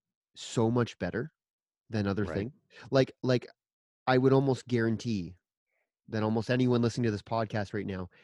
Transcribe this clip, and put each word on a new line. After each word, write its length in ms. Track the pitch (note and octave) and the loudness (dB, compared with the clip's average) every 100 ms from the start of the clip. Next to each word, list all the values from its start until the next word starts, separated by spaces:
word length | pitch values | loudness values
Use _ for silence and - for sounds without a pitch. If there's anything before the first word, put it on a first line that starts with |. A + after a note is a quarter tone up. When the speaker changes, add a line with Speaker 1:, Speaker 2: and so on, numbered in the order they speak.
| _ _ _ - | _ _ _ -18
Speaker 1:
so 340 | - - A2+ | -6 0 2
much 280 | A#2+ A2+ - | 2 0 -4
better 340 | F2+ F#2+ D3+ _ _ _ _ _ - | -6 -6 -8 _ _ _ _ _ -8
than 160 | A2 G2 | -2 -2
other 180 | G2 | -2
Speaker 2:
Right. 100 | G2 D#2+ | -2 -4
Speaker 1:
thing. 160 | A2 - _ - - | -6 -10 _ -20 0
Like, 220 | C3+ B2+ - | 2 2 0
like, 240 | B2 B2+ - - _ _ _ _ - | 0 0 -2 -20 _ _ _ _ 2
I 120 | C3 | 4
would 140 | C3 | 6
almost 340 | C3+ C3+ B2 - | 4 4 0 0
guarantee 640 | A#2+ A2+ G#2+ B2 G#2+ E2 F2+ _ _ _ _ _ _ - | 0 2 0 -2 -4 -4 -12 _ _ _ _ _ _ -8
that 140 | A2 | -2
almost 280 | G#2+ A2+ A2 | 0 0 0
anyone 320 | B2+ B2+ A#2+ | 2 2 2
listening 220 | A#2+ A#2 | 2 0
to 60 | A#2 | -2
this 120 | G#2 | -2
podcast 500 | - A2+ A2 A2 G2+ | -4 -4 -2 -4 -4
right 120 | G#2+ G2 | -6 -6
now 220 | F#2+ F2+ _ | -6 -10 _